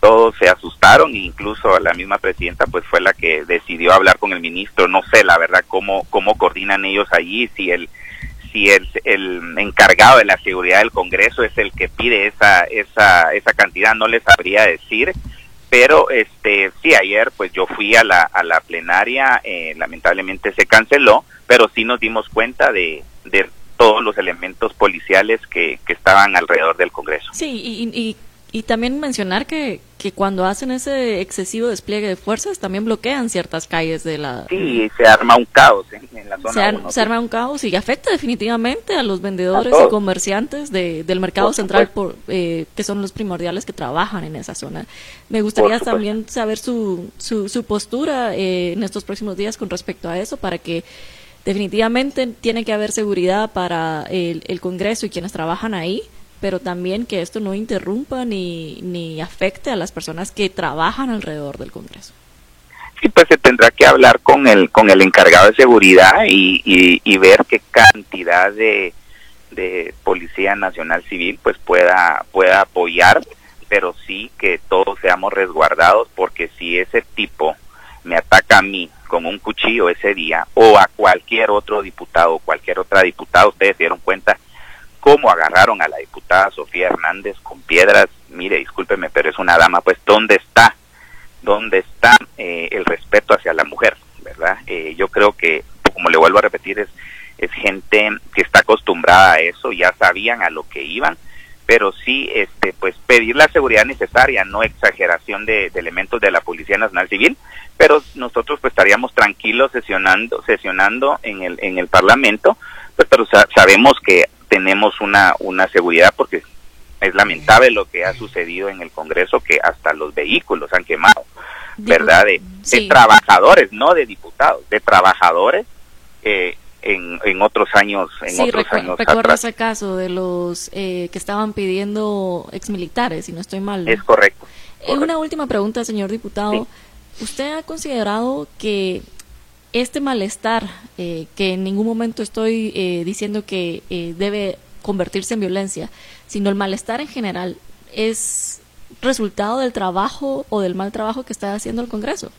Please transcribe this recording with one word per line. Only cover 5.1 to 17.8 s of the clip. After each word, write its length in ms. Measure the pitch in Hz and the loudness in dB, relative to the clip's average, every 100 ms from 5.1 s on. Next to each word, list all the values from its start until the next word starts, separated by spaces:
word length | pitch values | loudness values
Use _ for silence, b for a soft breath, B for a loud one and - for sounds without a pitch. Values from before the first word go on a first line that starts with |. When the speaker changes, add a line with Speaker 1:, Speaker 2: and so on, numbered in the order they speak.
| 113 | 4
Speaker 1:
la 160 | 98 85 | 6 4
verdad, 260 | 82 92 - | 4 0 0
cómo, 360 | 95 98 98 87 | -6 -4 -6 -2
cómo 260 | 104 98 90 | -4 -2 0
coordinan 480 | 90 92 98 98 | 0 -2 -4 -4
ellos 220 | 98 98 101 | -2 -4 0
allí, 360 | 87 85 104 117 - | -2 -2 -6 -8 -6
si 140 | 92 | -4
el, 180 | 87 85 B B B B B - | -4 -6 B B B B B -12
si 160 | 110 98 | -2 4
el, 200 | 98 92 - | 4 2 -8
el 520 | - 98 95 90 85 85 | -2 -2 -2 -8 -10 -8
encargado 600 | 101 - 101 92 110 131 | -8 2 4 8 8 8
de 60 | |
la 120 | 104 92 | 6 0
seguridad 420 | - 92 90 95 | -2 -4 2 2
del 100 | 110 | 2
Congreso 540 | 101 90 92 107 - | -2 -4 0 0 0
es 120 | 113 - | -4 -2
el 140 | 101 | -6
que 180 | - 90 | -4 -10
pide 380 | - 117 110 101 | -4 -2 0 -2
esa, 380 | - 104 92 | 2 4 6
esa, 680 | 85 110 104 - 104 90 82 | 2 -4 -6 4 6 6 4
esa 200 | 92 117 | 2 -2
cantidad, 420 | - 101 87 104 | 0 0 2 0
no 140 | 110 110 | 2 0
les 160 | 113 | -2
sabría 420 | - - 92 101 107 | 4 2 4 2 2
decir. 460 | 80 - 110 147 185 - B B - - | 0 -6 -4 -4 -6 -12 B B -20 0
Pero, 400 | 123 127 156 156 | 4 6 6 4
este, 600 | 127 107 - 107 101 95 - | 0 -2 -4 -2 0 -2 -2
sí, 140 | 156 135 | 2 2
ayer, 340 | 95 101 110 - | 2 0 0 -2
pues, 160 | 95 | -8
yo 160 | 92 90 | -4 -6
fui 260 | - | -4